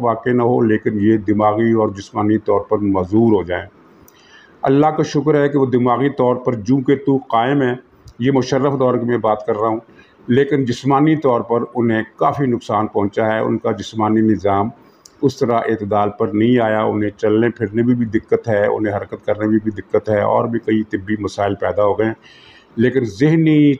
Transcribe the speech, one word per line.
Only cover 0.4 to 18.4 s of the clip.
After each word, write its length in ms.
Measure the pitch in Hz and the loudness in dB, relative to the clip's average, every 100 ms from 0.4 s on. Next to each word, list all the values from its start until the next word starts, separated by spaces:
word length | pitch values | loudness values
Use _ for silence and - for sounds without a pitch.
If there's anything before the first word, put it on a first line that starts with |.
हो, 180 | 117 127 | 2 2
लेकिन 360 | 117 110 117 107 | 2 0 -2 0
ये 160 | 104 110 | 2 2
दिमागी 540 | 107 104 107 107 117 113 | 0 0 2 2 0 2
और 180 | 107 | 0
जिस्मानी 440 | 98 101 110 104 107 | -4 -10 -4 0 0
तौर 280 | - 101 - | 0 -2 0
पर 80 | 107 101 | -2 0
मजूर 420 | 95 90 107 117 | 0 0 2 4
हो 100 | 101 | 2
जाएं। 240 | 87 87 98 - - - - _ _ - - - | 0 -6 -8 -18 -20 -20 -20 _ _ -20 -20 -6
अल्लाह 280 | 139 139 151 | 0 2 2
का 120 | 151 156 | 0 -2
शुक्र 320 | 151 139 147 | -2 0 2
है 120 | 143 | 2
कि 80 | 143 | 2
वो 80 | 131 | 2
दिमागी 420 | 123 123 120 139 135 | 2 2 2 0 0
तौर 260 | 123 123 131 | 0 0 -2
पर 100 | 120 | -4
जूं 240 | 101 139 | 0 0
के 140 | 131 139 | 2 0
तू 200 | 139 135 - | 2 -2 0
कायम 300 | 113 123 143 | 0 2 0
है। 160 | 127 123 - _ - - | 0 -2 -10 _ -20 -4
ये 120 | 123 | 0
मुशर्रफ 400 | 135 123 135 143 135 | 0 0 0 0 0
दौर 220 | 127 123 | 0 0
की 80 | 117 | 0
मैं 140 | 117 | 0
बात 220 | 107 107 - | 0 -2 -2
कर 80 | 104 | -2
रहा 120 | 113 | 0
हूँ, 140 | 113 - - - _ - | -2 -8 -20 -20 _ -2
लेकिन 360 | 120 139 143 123 | 0 2 0 -2
जिस्मानी 500 | 120 135 139 156 156 | -4 0 2 2 2
तौर 240 | 143 117 | 0 0
पर 180 | 107 117 117 | 0 -2 -2
उन्हें 300 | 123 117 110 107 _ | -2 0 0 -4 _
काफ़ी 280 | 156 135 135 | -2 0 -2
नुकसान 400 | 117 - 107 107 | -2 -2 -2 -2
पहुँचा 380 | 110 101 113 110 | -2 -2 -2 -2
है। 180 | 110 | 0
उनका 280 | 117 113 113 | -2 -2 -2
जिस्मानी 480 | 104 95 110 107 110 | -6 -8 -4 0 2
निज़ाम 500 | 110 101 101 98 110 - - _ - _ | 2 0 0 0 -2 -6 -20 _ -20 _
उस 160 | 139 - | -4 -2
तरह 240 | 123 117 113 | -2 0 0
एतदाल 420 | 107 104 104 104 - | -4 -2 0 0 -2
पर 140 | 110 | -2
नहीं 240 | 104 117 123 | 0 2 2
आया, 240 | 110 107 110 | 2 0 0
उन्हें 260 | 107 104 | -2 -4
चलने 380 | - 110 107 117 | -2 0 2 0
फिरने 320 | - 104 107 | -2 -6 -2
में 120 | 120 123 | 0 0
भी 100 | 113 | 0
दिक्कत 360 | 107 - 113 | -4 -2 -4